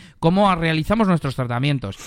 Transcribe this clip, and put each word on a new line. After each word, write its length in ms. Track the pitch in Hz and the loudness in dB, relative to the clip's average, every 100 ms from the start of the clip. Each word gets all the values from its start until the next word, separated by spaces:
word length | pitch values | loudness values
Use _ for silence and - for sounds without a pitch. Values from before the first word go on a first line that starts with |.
| - _ | -16 _
cómo 320 | 165 185 208 | 2 4 2
realizamos 520 | 175 165 160 156 214 196 | 2 0 0 0 0 2
nuestros 300 | 170 139 127 | 2 -2 -4
tratamientos". 600 | 123 120 143 139 101 - | -4 -2 0 -2 -4 -10